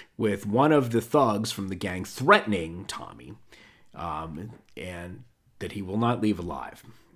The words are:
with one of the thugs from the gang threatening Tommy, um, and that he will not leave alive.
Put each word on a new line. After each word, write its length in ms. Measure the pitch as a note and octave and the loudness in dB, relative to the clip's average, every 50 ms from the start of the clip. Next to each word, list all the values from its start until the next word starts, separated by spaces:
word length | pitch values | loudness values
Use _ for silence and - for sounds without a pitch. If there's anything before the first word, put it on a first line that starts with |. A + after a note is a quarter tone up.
| - _ _ | -20 _ _
with 300 | - A2+ G#2+ G2 G2+ - | -2 0 0 0 0 -2
one 260 | G#2 G2+ B2 C#3 D#3 | 0 2 4 6 6
of 180 | D#3 D3 C3 A#2 | 6 6 4 4
the 100 | A#2 A#2 | 2 0
thugs 520 | A2 - - D3+ C#3 A#2 G#2 G#2 A2+ - | 2 4 4 4 6 4 4 2 -2 -2
from 160 | - - G2 F#2+ | -4 -6 -6 -6
the 60 | F#2+ | -6
gang 280 | F2+ - F#2+ F2+ F#2 F#2+ | -4 -4 -4 -4 -4 -6
threatening 840 | - - - B2+ D#3 G3+ G3+ - A2 G2+ F2+ E2 E2 E2 F2 D#2+ | -8 -6 0 6 6 6 6 6 2 -2 -2 -2 -4 -8 -10 -10
Tommy, 480 | - - - - - - A#1 B1 C#2 - - - - - - - - _ _ - - - | -10 -10 -10 -12 -14 -16 -18 -18 -20 -20 -20 -20 -20 -20 -20 -20 -20 _ _ -20 -20 -12
um, 560 | - E2 E2+ D2+ D2+ D#2+ E2 D#2 D#2 G2 A#2 A#2 - _ _ - | -10 -8 -6 -6 -6 -8 -8 -10 -10 -10 -12 -14 -18 _ _ -14
and 460 | - - F2+ F2+ F2 F2 F2+ F#2 B2+ - - _ _ _ _ _ - | -12 -12 -10 -10 -10 -12 -12 -14 -16 -18 -20 _ _ _ _ _ -12
that 140 | G#2+ F2+ | -12 -8
he 100 | - G2+ | -8 -8
will 160 | G2 F#2 G2 A2 | -6 -4 -2 0
not 220 | A#2 A#2+ B2 - | 2 2 2 2
leave 180 | G#2+ G#2+ G2+ F2 | 2 0 0 0
alive. 440 | F2 F2 C#2 C2 A#1 - - - - - - - _ _ _ | -4 -6 -8 -8 -10 -12 -14 -18 -20 -20 -20 -20 _ _ _